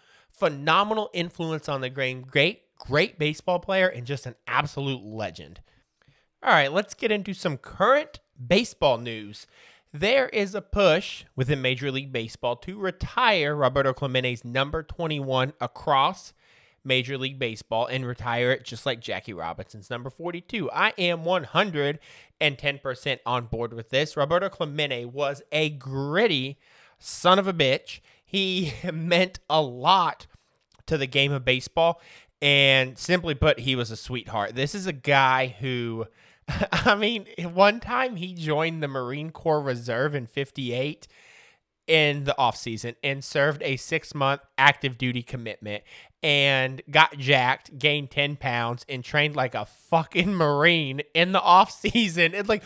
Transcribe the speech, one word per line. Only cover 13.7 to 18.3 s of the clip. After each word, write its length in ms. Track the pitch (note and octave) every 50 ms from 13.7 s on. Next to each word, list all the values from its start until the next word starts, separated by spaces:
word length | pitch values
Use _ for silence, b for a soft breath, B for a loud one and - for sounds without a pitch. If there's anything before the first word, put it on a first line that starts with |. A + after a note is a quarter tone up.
| C3 C#3 C#3 C3+ B2+
Clemente's 500 | - D3 C3+ B2+ C3 B2+ B2 B2 A#2 -
number 380 | A#2+ A#2+ C3 C3+ C#3+ D#3 D#3+ D#3
twenty-one 720 | - - - E3+ D#3+ D#3 D3 C#3 C3+ C3 C3 B2+ C3+ - -
across 760 | A#2+ B2+ - - - - C#3+ C3+ C#3 D#3+ F#3+ - - - - b b b b b b b b b b
Major 320 | C3+ C3 B2+ B2 B2 C#3
League 220 | C3 C3 C3+ C#3 C3
Baseball 480 | C3 A#2 A2 G#2+ - - A2+ A2+ A#2+
and 180 | A#2+ B2+ C3 C3
retire 480 | A#2+ A#2+ - - B2